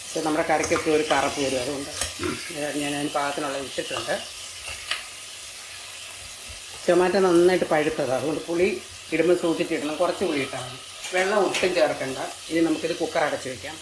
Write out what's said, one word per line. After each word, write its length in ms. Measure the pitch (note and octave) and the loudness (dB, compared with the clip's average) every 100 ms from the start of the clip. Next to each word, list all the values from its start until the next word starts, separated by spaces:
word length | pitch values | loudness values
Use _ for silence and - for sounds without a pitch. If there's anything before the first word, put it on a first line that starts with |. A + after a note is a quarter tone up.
പക്ഷേ 180 | - E3 D#3 | -4 -2 0
നമ്മുടെ 180 | D#3 D#3+ | 2 4
കറിക്കൊക്കെ 380 | D#3 D#3 E3 E3 D3+ | 2 4 2 4 4
ഒരു 60 | D3+ | 4
കറുപ്പ് 280 | C#3+ C#3 C#3 C3+ | 4 2 2 0
വരും, 140 | B2+ | 0
അതുകൊണ്ട് 280 | B2+ C#3 C#3+ - - - - A#2+ - D3 D3 C#3+ | -2 -4 -6 -4 -4 -2 -4 -4 -6 -4 -2 -2
ഞാൻ 100 | C#3+ C#3+ | -2 -2
അതിന് 140 | D3 D3 | -2 0
പാകത്തിനുള്ള 400 | C#3+ C#3+ D3 C3+ C3 | 0 -2 -2 -4 -4
ഇട്ടിട്ടുണ്ട്. 480 | - - B2 A#2 F#3+ - - - - - - - - - - - - - - - - - - - - - - - - - - - | -6 -4 -4 -2 -2 -4 -10 -10 -10 -10 -8 -6 -8 -8 -12 -12 -12 -12 -12 -12 -12 -10 -12 -12 -12 -12 -12 -12 -12 -12 -6 2
ടൊമാറ്റോ 320 | F3 F#3 G3 F#3 | 4 4 4 6
നന്നായിട്ട് 400 | E3+ F3 F#3 F3 | 8 8 6 4
പഴുത്തതാണ്, 440 | D#3+ D3+ D#3 C3+ B2+ | 2 2 0 0 0
അതുകൊണ്ട് 220 | C3+ D3 - | 0 -2 -2
പുളി 200 | E3+ F#3+ - - - - | 2 2 0 -8 -14 -4
ഇടുമ്പോൾ 240 | D#3+ E3 F3 | 2 4 4
സൂക്ഷിച്ചിടണം, 540 | F3 D#3 E3 D#3+ C#3+ D3+ | 4 0 0 -2 -2 0
കുറച്ച് 220 | F3 E3+ F#3 | 0 2 0
പുളി 120 | D3 C3 | 0 -2
ഇട്ടാൽ 180 | C3 | -4
മതി. 160 | B2 - - - - F#3 | -8 -10 -12 -10 -2 0
വെള്ളം 220 | F#3+ G#3 F3+ | 2 4 2
ഒട്ടും 260 | - F#3 F3+ | 2 2 4
ചേർക്കണ്ട. 400 | D3 C3+ C3 C3 E3 - - | 2 2 -4 -4 -6 -8 -2
ഇനി 120 | D#3+ E3 | 2 4
നമുക്കിത് 280 | D#3 E3 E3+ | 2 0 -2
കുക്കർ 220 | D#3+ E3+ D3 | 0 0 0
അടച്ച് 220 | C#3 C3+ | 0 -4
വയ്ക്കാം. 260 | B2 C#3+ D#3 | -8 -8 -10